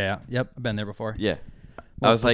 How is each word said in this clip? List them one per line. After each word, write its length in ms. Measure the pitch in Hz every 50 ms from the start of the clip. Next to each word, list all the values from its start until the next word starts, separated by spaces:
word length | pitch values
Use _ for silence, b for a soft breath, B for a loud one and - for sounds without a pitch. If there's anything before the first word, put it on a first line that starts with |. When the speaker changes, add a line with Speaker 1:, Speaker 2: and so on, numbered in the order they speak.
Speaker 1:
yeah. 160 | 98 95 101 90 - -
Yep, 220 | 123 123 127 - -
I've 60 | 123 120
been 100 | 117 104
there 120 | 107 104
before. 280 | 101 98 - 110 110 110
Speaker 2:
Yeah. 200 | - 104 101 82 - - B B B B B B B - - _ -
I 80 | - 107
was 140 | 117 110 117
Speaker 1:
Multiple 40 | 120